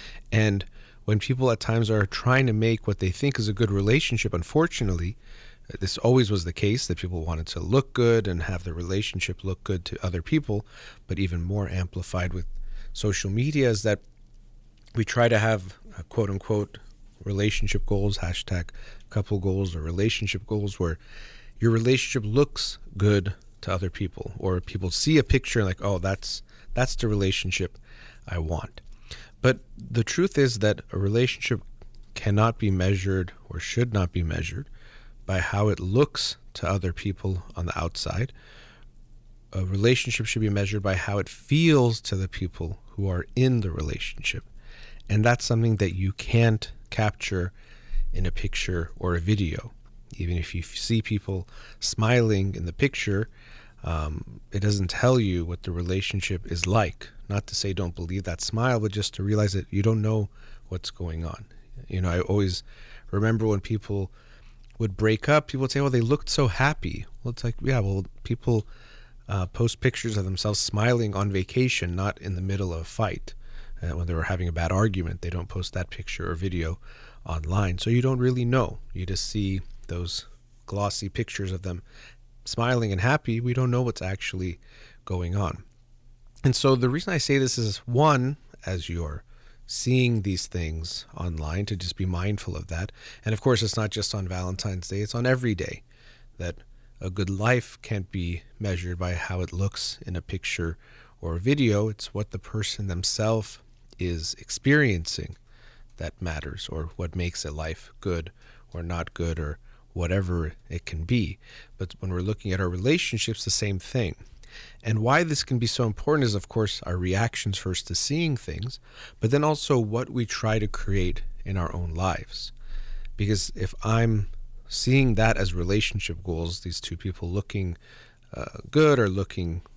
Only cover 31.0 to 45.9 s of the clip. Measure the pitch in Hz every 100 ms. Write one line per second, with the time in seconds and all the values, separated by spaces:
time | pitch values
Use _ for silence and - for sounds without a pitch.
31 | 98 113 127 - - 117 - - - -
32 | - - 107 104 113 - 104 92 92 98
33 | 98 95 90 - - 80 - 117 123 104
34 | 90 90 80 82 80 90 - - - -
35 | - - - 95 - 101 107 - 92 117
36 | 147 - - - - - 82 98 90 -
37 | 101 92 98 90 - - 87 80 82 -
38 | - 87 131 - - - - - - -
39 | - - - - - 98 92 98 113 127
40 | 123 - 110 117 110 101 98 104 98 92
41 | - 101 90 - - 151 165 147 120 110
42 | - 95 95 - 92 - 82 - - -
43 | 98 90 - 123 131 120 98 78 78 -
44 | - - - - - - - - - -
45 | - 107 117 120 - 117 117 107 98